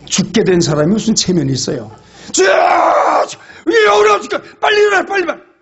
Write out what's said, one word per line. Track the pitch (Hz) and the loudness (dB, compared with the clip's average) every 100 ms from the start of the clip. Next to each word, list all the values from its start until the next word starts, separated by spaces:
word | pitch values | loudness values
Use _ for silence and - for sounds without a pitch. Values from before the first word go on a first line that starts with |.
| - | -8
죽게 | - 175 - | -4 -2 0
된 | 180 180 | 2 2
사람이 | 170 151 151 | 2 0 0
무슨 | 214 208 220 | 0 0 -2
체면이 | - 180 135 | 0 0 0
있어요. | 131 - 151 107 110 - - - | -2 -4 -8 -10 -18 -20 -20 -12
자, | - 370 - - 349 349 - - - - | -2 0 2 2 2 2 0 0 0 -2
자, | - - - - | -8 -20 -16 -2
왜 | 453 427 | 2 4
억울하십니까? | 415 415 403 - 349 - - | 4 4 2 -2 -10 -10 -6
빨리 | - 415 | -2 2
일어나, | 415 392 349 | 2 2 -2
빨리, | 392 349 | -4 -4
빨리. | 175 - _ | -6 -10 _